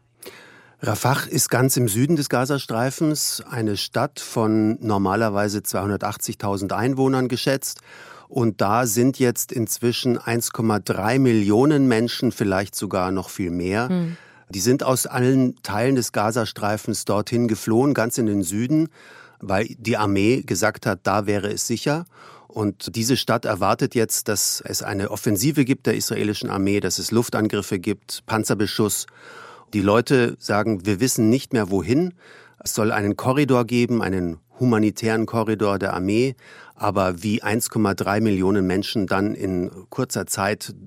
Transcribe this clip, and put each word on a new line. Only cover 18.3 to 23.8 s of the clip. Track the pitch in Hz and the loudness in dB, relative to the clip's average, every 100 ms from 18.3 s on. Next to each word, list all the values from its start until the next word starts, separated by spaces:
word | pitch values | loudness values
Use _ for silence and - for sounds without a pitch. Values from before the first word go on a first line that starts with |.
| 101 | 0
Süden, | 90 101 127 156 160 - - - - - | -2 -2 0 0 0 -6 -20 -20 -20 -12
weil | 98 98 113 - | -2 -2 -2 -4
die | 113 110 | -2 0
Armee | 104 98 104 135 | 2 4 2 2
gesagt | - 95 107 - 117 | 0 0 0 0 -2
hat, | 95 | -2
da | - 101 101 | 0 0 0
wäre | 104 104 | 0 -2
es | 107 - | -4 -4
sicher. | 113 151 156 175 - - - - | -2 -2 -2 -4 -18 -20 -20 -12
Und | 113 104 95 - - | -4 -2 -4 -8 -2
diese | 113 123 | 0 2
Stadt | - 113 | 2 0
erwartet | 113 95 98 113 | 0 0 0 0